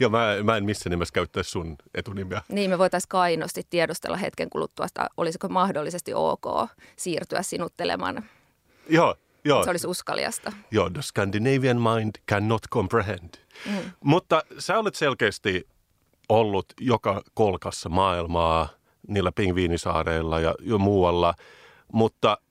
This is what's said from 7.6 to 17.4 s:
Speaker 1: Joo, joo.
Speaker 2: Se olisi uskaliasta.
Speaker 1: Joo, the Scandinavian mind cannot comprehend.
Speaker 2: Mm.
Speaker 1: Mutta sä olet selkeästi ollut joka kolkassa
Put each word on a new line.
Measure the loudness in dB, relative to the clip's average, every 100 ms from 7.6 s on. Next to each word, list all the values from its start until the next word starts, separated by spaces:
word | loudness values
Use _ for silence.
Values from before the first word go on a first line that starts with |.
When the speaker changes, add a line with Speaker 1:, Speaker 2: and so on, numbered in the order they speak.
| -8 -6 -6 -4 -6 -8 -12 _ _ _ _ _ 0
Speaker 1:
Joo, | 4 4 2 _ _
joo. | 2 2
Speaker 2:
Se | 2
olisi | 0 -4
uskaliasta. | -6 -6 -4 -4 -6 -10 -12 -4
Speaker 1:
Joo, | 0 0
the | -2
Scandinavian | -6 -2 0 0 2 2 2 2
mind | 2 2 -2 -6 -2
cannot | 0 2 0 -2
comprehend. | -2 0 0 0 -4 -10 -20 _ -14 -6
Speaker 2:
Mm. | -6 -6 -4
Speaker 1:
Mutta | 2 2 4 0 0 -6
sä | -2 -2
olet | -2
selkeästi | -2 -2 2 0 0 0 -2 -4 _ _ _ _ _ 2
ollut | 4 4 0 -4 -4
joka | 0 2 2 -2 -2
kolkassa | 2